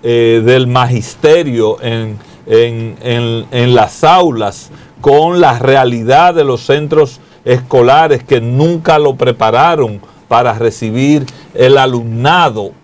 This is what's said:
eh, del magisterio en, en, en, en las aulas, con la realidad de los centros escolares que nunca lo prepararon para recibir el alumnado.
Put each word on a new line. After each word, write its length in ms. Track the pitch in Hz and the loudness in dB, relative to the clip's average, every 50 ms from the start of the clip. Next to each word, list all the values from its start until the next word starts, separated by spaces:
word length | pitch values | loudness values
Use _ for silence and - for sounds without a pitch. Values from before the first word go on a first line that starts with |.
eh, 400 | - 120 117 120 117 113 113 117 113 | -2 -2 0 0 2 2 2 2 2
del 220 | 120 127 127 131 | 2 2 2 0
magisterio 1120 | 123 123 127 127 123 127 117 98 - - - - 156 156 175 170 147 120 117 110 107 110 - | 0 0 0 0 0 -2 -4 -4 -8 -12 -2 2 2 2 2 0 -2 -2 0 0 0 -2 -4
en, 380 | 123 117 117 113 113 110 107 107 - - - - - | -6 -6 -6 -6 -6 -8 -12 -14 -18 -20 -20 -20 -6
en, 480 | - 110 113 117 120 117 113 113 113 - - - | 0 2 2 2 2 -2 -8 -10 -10 -12 -10 -6
en, 420 | 123 117 120 120 117 113 113 - - | -4 -4 -2 -2 -4 -4 -6 -8 -6
en 240 | 127 123 120 123 123 | -2 0 2 2 4
las 280 | 120 123 - - - - | 2 2 0 -2 -2 2
aulas, 680 | 156 175 185 180 165 127 110 107 101 98 - - - - - - - _ - | 2 4 4 2 0 -2 -2 -6 -6 -6 -10 -18 -20 -20 -20 -20 -20 _ -4
con 400 | - 147 139 147 156 170 175 180 | 0 2 2 4 2 2 2 2
la 200 | 170 143 123 117 | 2 2 2 0
realidad 720 | 123 131 135 135 131 123 120 117 113 117 131 147 170 180 175 | 0 0 2 2 2 0 -2 -4 -2 2 2 4 4 2 2
de 100 | 165 147 | 2 0
los 180 | 139 127 117 | 0 -2 -4
centros 580 | - - 143 147 151 147 156 156 151 131 - - - _ _ _ _ | 0 -2 -2 -2 0 -2 0 0 0 0 -2 -18 -20 _ _ _ _
escolares 800 | - 123 127 127 - - 127 120 120 135 151 165 151 143 120 - | -2 -2 -2 -2 0 0 2 4 4 4 2 4 2 0 -2 0
que 180 | - 139 123 | -2 -2 -2
nunca 560 | 113 117 123 131 151 165 175 165 160 175 160 | 0 -2 -2 0 0 0 -2 -2 0 0 0
lo 160 | 151 151 139 131 | 2 2 0 -2
prepararon 880 | 127 135 123 120 - 113 110 110 123 147 170 170 156 135 113 104 101 - - _ _ _ | 0 -2 -2 -2 0 -2 0 2 2 2 0 0 0 -2 -4 -4 -12 -16 -20 _ _ _
para 260 | _ 120 117 123 123 110 | _ 0 0 2 0 -2
recibir 720 | 110 117 113 107 - 120 110 110 123 135 143 151 147 131 123 - - - - - | -2 -2 -4 -4 -4 -8 -6 -4 -2 0 2 0 0 -2 -6 -14 -20 -20 -14 -2
el 240 | - 131 127 139 | 0 2 4 4
alumnado. 960 | 139 131 131 127 120 117 117 113 113 123 143 175 180 170 147 110 107 101 98 - _ | 4 2 0 -2 -4 -6 -6 -6 -4 -2 0 2 2 0 0 -2 -6 -10 -10 -12 _